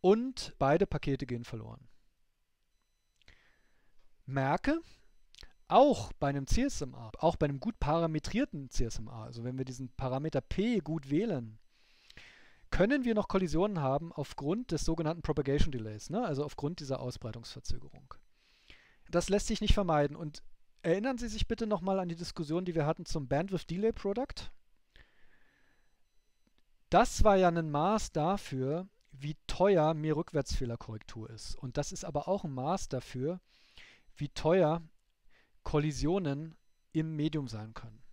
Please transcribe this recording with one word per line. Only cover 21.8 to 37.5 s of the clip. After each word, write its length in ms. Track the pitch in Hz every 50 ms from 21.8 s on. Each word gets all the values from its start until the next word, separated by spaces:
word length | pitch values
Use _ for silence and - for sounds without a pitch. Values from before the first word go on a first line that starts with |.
| 170 190 196
an 120 | 190 185 175
die 80 | 170
Diskussion, 480 | 165 175 - - - 165 143 156 175 185
die 100 | 180 165
wir 100 | 165 147
hatten 200 | 147 165 - 175
zum 240 | - - 165 139 120
Bandwidth 400 | 135 143 175 196 190 165 - -
Delay 240 | 165 180 208 226 226
Product. 580 | - - 196 202 226 269 - - - - - - - - _ _ _ _ _ _ - - _ _ - - - - - - _ _ _ _ _ _ _ _ _ _ _ _ _ _ - _ _ _ _ _ _ _ _ _ _ _ _ _ _
Das 340 | - 175 233 - - - -
war 140 | 220 196
ja 100 | 190 185
ein 240 | 175 165 170 165 156
Maß 400 | 147 143 156 190 214 214 - -
dafür, 800 | _ 160 151 170 196 202 - - 139 131 127 131 147 170 185 196 _ _ _ _ -
wie 240 | 135 135 147 160 - _
teuer 460 | - - - 180 202 202 170 151 156 165
mir 240 | 151 151 156 156
Rückwärtsfehlerkorrektur 1120 | 147 170 - - 151 131 - - - 131 117 117 117 - - 110 107 - - - 113 107 -
ist. 260 | 117 107 - - -
Und 220 | - - 127 -
das 160 | 143 143 - 196
ist 100 | - -
aber 240 | - 143 143 147
auch 160 | - 190 202 -
ein 100 | 160 135
Maß 360 | 127 127 151 180 196 - -
dafür, 500 | - 127 - - - 123 127 151 180 185 _ _ _ _ _ _ _ - - - - _ _ - -
wie 100 | - 147
teuer 540 | 143 - - - 156 170 190 175 151 160 170 165 156 _ _ _ _ _ _ _ - - _ _ _ _ - _
Kollisionen 880 | - - 151 147 156 143 127 - 151 180 202 185 147 139 143 156 160 160 _ _ _ _ _ _ _
im 240 | _ 160 156 160 160
Medium 320 | 151 147 160 151 156 139
sein 260 | 123